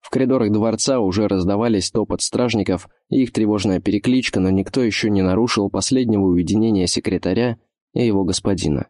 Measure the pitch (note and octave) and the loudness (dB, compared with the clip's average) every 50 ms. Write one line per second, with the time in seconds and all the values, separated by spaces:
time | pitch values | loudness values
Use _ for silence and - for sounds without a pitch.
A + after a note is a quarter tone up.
0 | _ - - B2 B2+ B2+ B2+ C3 A#2 G#2 G#2 G#2+ G#2 A2+ A2 A2+ - - C3+ B2+ | _ -4 -2 0 0 2 2 2 2 2 2 2 0 0 -2 -2 -2 -2 0 0
1 | A2 F#2+ F2+ G2+ G#2+ G2+ G2 F#2+ F2+ F2+ G2+ G2+ A2+ A#2+ A2+ G2+ F#2 - _ A2 | 0 0 0 0 0 0 0 0 0 0 0 0 0 0 0 0 -2 -2 _ -4
2 | G#2+ - G#2 G2 - - - - B2 B2 A2 A2 G2 - F#2 F2 - - _ _ | -2 -2 -4 -6 -6 -4 -2 -2 -2 0 0 0 0 0 -2 -4 -4 -10 _ _
3 | _ _ - C#3 C3 A#2 - - A2 G#2 G#2+ G#2 F#2+ A2 F#2+ F2 F2+ - G#2+ G#2 | _ _ 0 0 0 0 0 -2 0 0 0 0 0 0 0 0 0 0 -2 0
4 | - B2 B2+ C3 A#2+ - - - F#2 F#2 F#2+ F#2+ G2 - - C3+ B2+ A2+ G2+ - | 0 0 0 0 0 -2 -2 0 0 2 2 0 0 0 -2 0 0 0 -2 -2
5 | - A2 G#2 G2 F#2 F#2 F#2 G#2 A#2 A#2+ - - G2+ G2 G2 G#2+ - - C3 C3 | -2 0 0 2 2 2 2 2 0 0 0 0 -2 -2 -2 -4 -2 0 0 0
6 | C3 A2+ A2 G2+ G2 F#2+ F2 F2 F2+ D#2 G2 G#2+ A2 A2+ G#2+ G2 F2+ F2 - - | 2 2 2 2 2 2 2 2 2 2 2 2 2 2 2 2 0 0 -2 -4
7 | - - F#2 F2 - E2+ F#2 G2 A#2 B2 A2+ - _ _ _ _ _ _ _ - | -2 -2 -4 -2 0 0 0 0 0 -2 -2 -6 _ _ _ _ _ _ _ -2
8 | B2+ A#2 G#2 G2 G2 F2+ F#2+ - - G#2+ G2+ E2+ F2 E2+ D2 C2 - - | 0 0 2 0 0 0 -2 -2 -2 -2 -2 -2 -2 -2 -2 -2 -4 -8